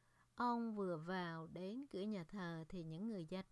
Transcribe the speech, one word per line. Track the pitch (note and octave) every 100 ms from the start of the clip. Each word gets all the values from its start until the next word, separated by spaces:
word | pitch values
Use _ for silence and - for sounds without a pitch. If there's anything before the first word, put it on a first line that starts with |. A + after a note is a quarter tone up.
| _ - _
Ông | - A#3+ A#3 A#3
vừa | G#3 F#3+ E3
vào | D#3+ F#3 F3 E3 D#3+
đến | E3+ F#3+ A#3 C#4
cửa | F#3+
nhà | G#3 G#3
thờ | D#3+ G#3 F3 E3 D#3+
thì | F#3+
những | D#3+ D#3+ A3
người | G#3 D#3+
da | F#3 F#3+